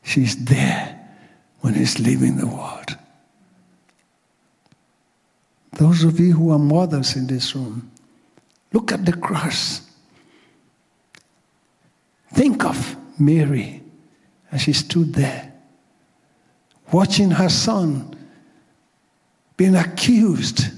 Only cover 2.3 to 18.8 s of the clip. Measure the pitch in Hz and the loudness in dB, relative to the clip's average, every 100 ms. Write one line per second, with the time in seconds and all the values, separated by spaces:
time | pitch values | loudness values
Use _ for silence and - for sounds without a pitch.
2.3 | 131 120 - - - - - _ _ _ | 0 -4 -6 -12 -14 -16 -18 _ _ _
3.3 | _ _ _ _ _ _ _ _ _ _ | _ _ _ _ _ _ _ _ _ _
4.3 | _ _ _ _ _ _ _ _ _ _ | _ _ _ _ _ _ _ _ _ _
5.3 | _ _ _ _ - 156 170 165 165 175 | _ _ _ _ 2 4 4 2 4 4
6.3 | 160 165 151 147 160 180 147 131 135 127 | 4 4 2 2 2 0 -2 -2 -4 -4
7.3 | 127 - 135 123 113 117 _ _ _ _ | -4 -4 -8 -10 -10 -14 _ _ _ _
8.3 | _ _ _ _ 220 226 185 175 170 - | _ _ _ _ -4 -2 -2 -2 -2 -4
9.3 | 160 151 - - - - _ _ _ _ | -4 -4 -4 -6 -10 -16 _ _ _ _
10.3 | _ _ _ _ _ _ _ _ _ _ | _ _ _ _ _ _ _ _ _ _
11.3 | _ _ _ _ _ _ _ _ _ _ | _ _ _ _ _ _ _ _ _ _
12.3 | - 277 220 - 131 120 - - - 147 | 0 2 2 -2 -4 -8 -12 -18 0 4
13.3 | 160 143 131 101 - - _ _ _ _ | 4 2 -2 -6 -14 -20 _ _ _ _
14.3 | _ _ 139 - 143 - 175 156 131 139 | _ _ -4 0 -2 -2 0 0 0 -2
15.3 | - - - _ _ _ _ _ _ _ | -4 -16 -20 _ _ _ _ _ _ _
16.3 | _ _ _ _ _ - 170 196 - 202 | _ _ _ _ _ 0 2 2 2 2
17.3 | 156 185 165 226 214 165 131 - - - | 2 2 0 0 0 0 -2 -8 -18 -20
18.3 | - _ _ _ _ | -20 _ _ _ _